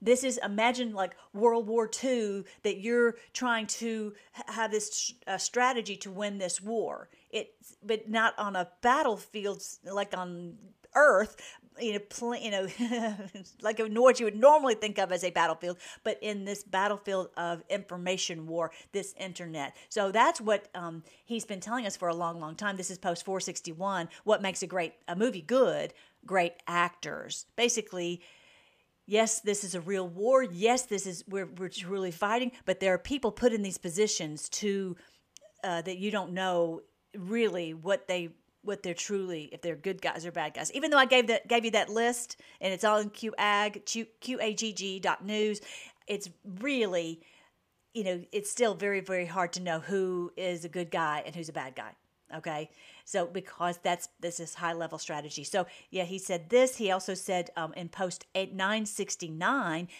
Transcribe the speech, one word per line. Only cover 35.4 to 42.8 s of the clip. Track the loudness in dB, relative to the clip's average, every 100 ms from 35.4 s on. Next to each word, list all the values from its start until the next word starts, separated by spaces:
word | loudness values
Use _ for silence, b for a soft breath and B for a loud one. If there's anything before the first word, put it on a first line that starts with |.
| -20 _
uh, | -4 -4
that | -4 -4
you | -2
don't | -2 -4
know | -2 0 2 2 0 -10 _ _ -12
really | -4 2 2 0 -4
what | -4 0 0 0
they, | -4 -4 -10 _ _
what | -8 -6
they're | -4
truly, | -6 -2 -2 -2 -6 -8
if | -8
they're | -6 -4
good | -4 -4
guys | -4 -4 -6
or |
bad | -4 -4
guys. | -4 -6
Even | -2 4
though | 6
I | 8
gave | 8 6
that, | 2 2
gave | 2 4
you |
that | 2 2
list, | 2 2 0 -4 -14 B B
and | -4
it's | 2